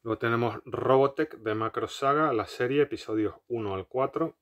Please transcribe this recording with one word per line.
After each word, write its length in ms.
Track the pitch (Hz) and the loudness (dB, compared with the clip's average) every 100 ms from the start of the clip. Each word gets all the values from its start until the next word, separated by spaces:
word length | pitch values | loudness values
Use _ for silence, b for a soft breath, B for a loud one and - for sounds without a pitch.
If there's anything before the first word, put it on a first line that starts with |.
Luego 160 | 113 110 | -4 -2
tenemos 440 | 117 117 117 110 - | 0 2 0 -4 -8
Robotech 720 | - - 135 139 - 113 - | -4 4 6 6 2 -4 -4
de 180 | 110 107 | -4 -2
Macro 320 | 110 - 110 | -2 -4 -6
Saga, 460 | - 139 147 156 | -2 2 2 2
la 120 | 117 98 | 0 -2
serie, 360 | - 123 143 | -2 0 2
episodios 540 | 143 107 - 110 104 - _ | 2 -2 -4 -2 -2 -4 _
uno 280 | 120 104 95 | -6 -4 -6
al 120 | 92 | -4
cuatro. 480 | 127 131 - 160 - | -2 -2 -2 -4 -6